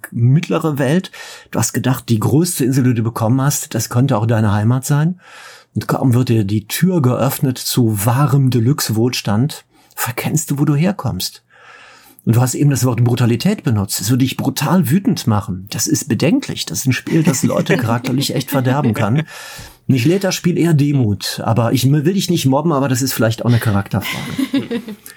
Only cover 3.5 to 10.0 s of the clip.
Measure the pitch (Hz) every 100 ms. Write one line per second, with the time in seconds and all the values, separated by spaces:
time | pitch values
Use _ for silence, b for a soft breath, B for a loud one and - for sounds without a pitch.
3.5 | 143 - 123 - 123 135 113 113 113 110
4.5 | 104 107 127 - 147 156 180 B B B
5.5 | B B 110 - - 131 120 127 113 98
6.5 | 107 - - 180 180 127 113 123 - 139
7.5 | 127 - - 113 104 104 123 143 139 131
8.5 | 123 117 151 - 110 123 123 - 107 143
9.5 | - - b b -